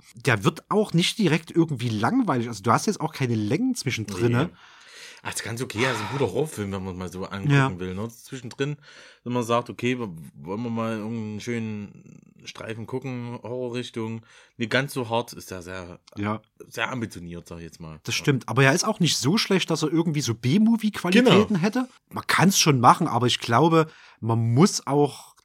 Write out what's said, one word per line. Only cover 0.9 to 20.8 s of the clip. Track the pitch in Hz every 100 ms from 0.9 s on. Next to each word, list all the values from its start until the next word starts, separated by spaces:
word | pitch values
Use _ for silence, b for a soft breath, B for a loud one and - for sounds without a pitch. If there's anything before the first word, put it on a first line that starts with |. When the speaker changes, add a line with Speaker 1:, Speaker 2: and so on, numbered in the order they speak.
Speaker 1:
nicht | 160 180 -
direkt | 185 170 -
irgendwie | 165 160 131 120
langweilig. | 107 117 254 214 131 117
Also | 104
du | 113
hast | 127 -
jetzt | 190
auch | 156
keine | - 131
Längen | 113 104 147 262
zwischendrin. | 247 - 113 104 101 120
Speaker 2:
Nee. | 120 170 - B B B B B B
Ach, | -
das | -
ist |
ganz | 107 117
okay. | 123 104
Das | 131 113
ist |
ein | 104
guter | 135 117
Horrorfilm, | 104 156 - 101
wenn | 98
man | 95 90
mal | 90
so | 92
angucken | 95 98 117
Speaker 1:
Ja. | 143 131 90
Speaker 2:
will. | 92 92
Ne? | 113
Zwischendrin, | - - 131 120 - 139 147 B B B B
wenn | 123
man | 123
sagt, | 117 120 120
okay, | 98 123 127
w-, | 113 82 69 -
wollen | 73 104
wir | 120
mal | 113 113 110
irgendeinen | 107 117 107 104
schönen | 107 120 110 104 104 - - - - _
Streifen | - - 107 113 110
gucken, | 127 135 123 120 120
Horrorrichtung. | 107 123 127 123 123 117 110 113 - b b b
Nee, | 117
ganz | 123 139
so | 139 113
hart | 117 120
ist | - -
der | 92
sehr, | 85 92 87 87 _ -
Speaker 1:
Ja. | 104 107 _ - -
Speaker 2:
sehr | - 113
ambitioniert, | 127 110 95 85 85 -
sag | 85
ich |
jetzt | 82 -
mal. | 80 78
Speaker 1:
Das | -
Speaker 2:
Ja. | -
Speaker 1:
stimmt. | - 131 -
Aber | 113
er | 139
ist | 175
auch | - 214
nicht | 156 -
so | 127 214
schlecht, | - 190 -
dass | 160
er | 156
irgendwie | 160 170 147
so | 117
B-Movie-Qualitäten | 113 123 180 220 226